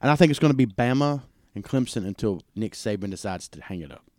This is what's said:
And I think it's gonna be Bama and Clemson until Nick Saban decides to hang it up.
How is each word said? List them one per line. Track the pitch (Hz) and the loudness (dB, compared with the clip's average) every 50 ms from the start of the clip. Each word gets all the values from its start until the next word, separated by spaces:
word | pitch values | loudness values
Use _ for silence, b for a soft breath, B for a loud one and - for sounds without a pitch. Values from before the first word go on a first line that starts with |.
And | - 135 | 2 2
I | 151 | 6
think | 147 180 160 | 6 6 6
it's | 143 - | 6 4
gonna | 160 151 139 | 4 4 4
be | 131 131 | 4 2
Bama | 110 95 - 120 120 131 139 143 147 147 139 - - _ _ _ _ - | 2 2 0 0 2 2 2 2 0 -2 -4 -8 -12 _ _ _ _ -14
and | 104 101 | -14 -8
Clemson | - - 131 127 - - 117 92 | -4 -2 -2 -2 -2 -4 -6 -6
until | 98 95 - - 107 98 82 - _ - | -6 -6 -4 -2 -4 -4 -4 -8 _ -10
Nick | 101 110 101 - | -8 -8 -8 -8
Saban | - - 110 104 98 95 101 | -8 -6 -6 -4 -4 -6 -8
decides | 95 87 - 101 92 87 - - | -8 -8 -8 -8 -8 -8 -10 -14
to | - 78 | -18 -18
hang | - - 98 87 | -14 -12 -10 -10
it | 80 69 | -10 -12
up. | - - _ _ _ | -16 -20 _ _ _